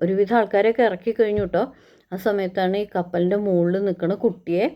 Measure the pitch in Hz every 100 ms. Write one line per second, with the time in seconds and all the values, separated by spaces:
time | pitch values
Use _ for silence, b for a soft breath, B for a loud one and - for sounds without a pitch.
0 | 175 190 196 233 202 202 220 226 233 180
1 | - 220 214 208 190 170 262 b b b
2 | _ 185 220 202 185 190 185 196 208 185
3 | 175 175 180 202 208 180 175 190 202 180
4 | 170 196 233 180 - 170 262